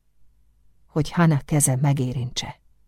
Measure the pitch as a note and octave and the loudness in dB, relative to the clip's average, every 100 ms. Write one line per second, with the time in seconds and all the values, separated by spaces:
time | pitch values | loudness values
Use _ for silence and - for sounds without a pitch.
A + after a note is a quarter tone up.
0 | _ _ - _ _ _ _ _ _ D#3+ | _ _ -20 _ _ _ _ _ _ -4
1 | D3 F3 E3 C#3+ - D3+ C3+ B2+ C#3+ C#3 | -2 2 4 2 0 0 2 2 2 0
2 | B2+ B2 B2 - - - _ _ | -2 -4 -6 -8 -10 -12 _ _